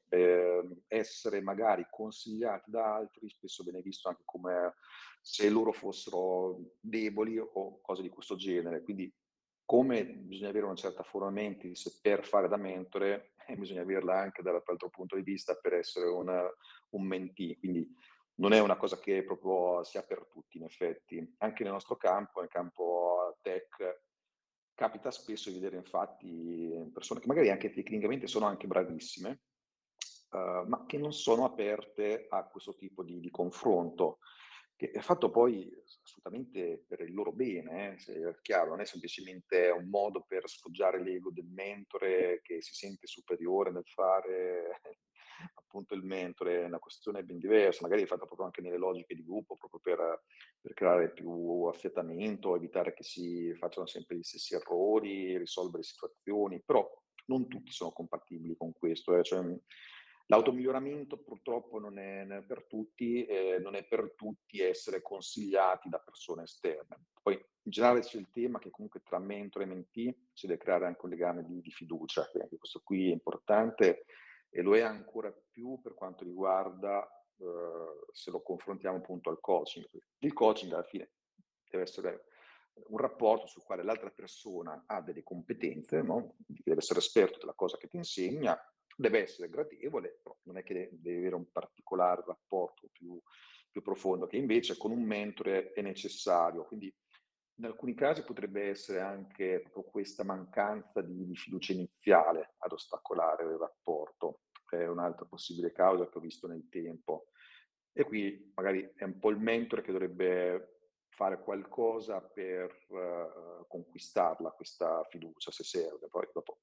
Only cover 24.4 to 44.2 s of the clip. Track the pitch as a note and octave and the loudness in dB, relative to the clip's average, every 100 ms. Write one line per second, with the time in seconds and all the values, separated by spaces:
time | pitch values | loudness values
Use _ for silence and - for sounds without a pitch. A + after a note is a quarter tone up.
24.4 | _ _ _ - A2+ G#2+ C3 - - G#2+ | _ _ _ -2 -2 -2 -6 -6 -8 -8
25.4 | - F#2 F#2+ F#2 F2+ F#2 G2 - E2 E2 | -6 -6 -6 -8 -4 -2 -2 -4 -12 -8
26.4 | E2 E2+ E2 E2 D#2+ E2 - - A2+ D3 | -6 -4 -4 -4 -8 -10 -6 -4 2 6
27.4 | B2 G2 G#2+ - - G#2+ G#2 C3 G2 A2 | 6 6 0 -4 -4 0 0 0 0 2
28.4 | G#2+ G2 G2 F#2 F2+ E2 - - F#2+ C#3+ | 2 2 0 2 2 -2 -10 -8 -8 -10
29.4 | _ _ _ _ _ - - - _ F#2+ | _ _ _ _ _ -14 -14 -14 _ -4
30.4 | F2+ F2+ F2+ B2 - D3 D3 D3 - A#2 | -2 -2 0 -2 -2 -4 -4 -2 2 4
31.4 | B2+ A#2+ G#2 G#2 - - G#2 A2 - G2 | 4 2 0 0 -4 -2 0 0 -2 -4
32.4 | F2+ F#2+ - F#2+ F#2+ F#2 F2 F2 E2+ - | -4 -12 -14 -14 -14 -12 -10 -8 -8 -2
33.4 | F2+ - B2 F2+ E2+ - E2+ - - - | -2 0 4 6 4 2 2 2 -16 -20
34.4 | - - - - - G#2 - F3 G#2 A#2 | -20 -20 -20 -8 -6 -4 2 4 4 6
35.4 | A#2+ G#2 F2+ - - - - - F#2 G#2+ | 6 6 -4 -14 -20 -20 -20 -16 -10 -10
36.4 | B2+ G2 F2 E2 - F2 E2+ F#2 F#2+ G2+ | -8 -6 -4 -4 -8 -10 -8 -6 -4 -2
37.4 | B2+ F2+ D#2 E2+ G2+ F#2+ - B1+ E2+ E2+ | -2 -2 -6 -8 -8 -10 -12 -8 -6 -8
38.4 | - F#2+ D#2+ E2+ G#2 F2+ E2+ - F#2 F#2 | -2 2 2 0 -6 -8 -10 -10 -12 -14
39.4 | - F#2 F2+ F2 F2+ G2+ G2+ F#2+ - F#2+ | 2 6 6 6 2 0 0 -2 -4 -6
40.4 | - - - E2 F#2+ F#2 F2+ F#2 F#2 E2+ | -6 -10 -12 0 2 2 -2 -4 -6 -8
41.4 | E2+ F#2 G2 G2+ G2+ G2 F#2+ F#2 F2+ F2+ | -12 -8 -8 -8 -10 -4 2 4 4 2
42.4 | - E2 - - G2 F#2+ - - - F2 | -4 -10 -8 -12 -10 -12 -14 -14 -4 -2
43.4 | E2+ F#2+ F#2+ F2+ F2 - F#2+ F#2+ | 2 2 2 -2 -8 0 4 4